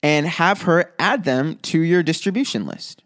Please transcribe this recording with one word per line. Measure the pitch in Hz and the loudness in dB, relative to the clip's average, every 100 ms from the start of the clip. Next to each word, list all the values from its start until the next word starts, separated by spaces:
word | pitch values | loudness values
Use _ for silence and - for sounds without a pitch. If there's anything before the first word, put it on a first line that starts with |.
and | 147 151 151 | 2 2 0
have | 165 170 196 | 0 2 2
her | - 170 175 _ | 2 2 2 _
add | 180 262 | -2 0
them | 170 127 147 - | 0 0 -2 -6
to | - 165 | -2 0
your | 165 175 | 2 2
distribution | 160 160 - 196 269 110 85 | 2 -2 -2 -2 -2 -4 -8
list | 50 - - | -10 -14 -20